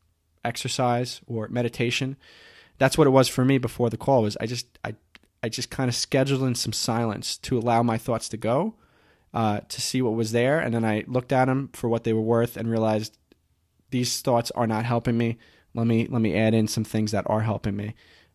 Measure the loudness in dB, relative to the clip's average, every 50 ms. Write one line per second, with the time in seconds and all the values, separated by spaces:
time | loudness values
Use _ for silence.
0 | _ _ _ _ _ _ _ _ -6 -6 -6 -6 -6 -6 -2 0 0 0 0 0
1 | -2 -4 -8 -12 -12 -10 -8 -8 -6 -4 -4 -2 -2 -2 -2 -2 -2 -2 -2 -2
2 | -4 -4 -6 -10 _ -20 -20 -20 -20 -20 -20 -20 -20 _ _ 2 2 4 4 6
3 | 6 8 8 8 6 6 4 2 4 4 4 2 2 -2 -2 -2 -2 -2 -2 -2
4 | 0 2 4 4 4 2 -2 -4 -6 -6 -6 -8 -10 -12 _ _ -10 -10 -10 -12
5 | _ _ -20 -20 _ _ _ _ -8 -6 -6 -6 -8 -6 -4 -2 -2 0 0 -2
6 | -2 0 0 2 2 2 2 0 0 0 0 -2 -2 -4 -4 -2 -2 -2 0 0
7 | 0 -2 -2 -4 -6 -8 -10 -10 -4 -2 -2 0 2 2 2 4 2 2 0 -2
8 | -2 -2 -4 -4 -4 -8 -10 -6 -2 0 0 0 0 -2 -6 _ _ _ _ _
9 | _ _ _ _ _ _ -4 -2 0 0 -2 -2 -6 -10 -10 -8 -6 -4 -2 0
10 | 0 0 0 0 0 0 0 2 2 2 2 0 0 0 -2 0 0 0 0 -2
11 | -2 -2 -4 -4 -2 0 2 2 2 2 2 -2 -4 -6 -8 -6 -2 -2 -2 0
12 | 0 0 0 0 2 2 2 2 2 0 -2 -6 -4 -2 0 0 2 2 0 0
13 | -2 -6 -10 _ _ _ _ _ _ _ _ _ _ _ _ _ _ _ -4 -2
14 | -2 -2 -4 -2 0 2 2 2 2 0 -2 -2 -2 0 0 -2 -2 0 -2 0
15 | 0 0 0 2 0 0 -2 -6 -10 -20 _ _ _ _ -4 -2 0 2 2 2
16 | 2 0 0 0 0 2 2 2 4 4 4 4 2 2 0 -4 -4 -2 -2 -2
17 | 0 0 -2 -2 0 0 0 0 0 0 -2 -2 -4 -4 -4 -4 -6 -8 -10 -14
18 | _ -20 -20 -20 _ _